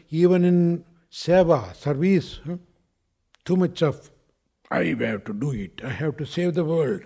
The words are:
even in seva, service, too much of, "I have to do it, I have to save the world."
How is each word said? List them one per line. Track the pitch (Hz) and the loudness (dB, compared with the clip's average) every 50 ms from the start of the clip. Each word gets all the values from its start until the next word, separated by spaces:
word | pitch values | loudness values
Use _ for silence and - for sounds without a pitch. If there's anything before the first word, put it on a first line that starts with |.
| _ _ | _ _
even | 151 160 175 175 185 180 175 | 0 2 4 4 4 4 4
in | 180 175 175 175 170 170 170 - _ _ _ _ _ | 4 4 4 4 2 0 -2 -6 _ _ _ _ _
seva, | - - - 160 175 185 180 165 160 131 104 92 92 | -16 -8 -2 2 4 4 4 4 2 2 0 -6 -14
service, | - - 143 147 135 165 190 196 170 - - - - - 147 175 175 - _ _ _ _ _ _ _ _ _ _ _ _ _ _ _ _ | -8 -6 -4 -2 0 2 2 2 2 0 -2 -10 -14 -12 -10 -10 -10 -12 _ _ _ _ _ _ _ _ _ _ _ _ _ _ _ _
too | - 185 | -2 0
much | 185 180 170 180 - | 2 0 0 0 0
of, | 165 147 131 - - - _ _ _ _ _ _ _ _ _ _ _ _ | 0 0 0 -4 -10 -20 _ _ _ _ _ _ _ _ _ _ _ _
"I | - - 90 | -2 -2 0
have | - - 113 120 113 110 101 - | -2 -2 -2 -2 -4 -4 -6 -6
to | - | -8
do | 104 104 131 147 | -6 -4 -4 -4
it, | 131 107 98 90 - - - | -4 -4 -8 -10 -10 -10 -8
I | 131 | -8
have | 117 - 156 156 143 - | -6 -4 -4 -4 -4 -6
to | 151 | -10
save | - - 175 180 180 156 | -8 -4 -2 -2 -2 0
the | 180 165 | -2 -2
world." | 151 165 165 156 131 208 - - | 0 0 0 0 0 -2 -4 -8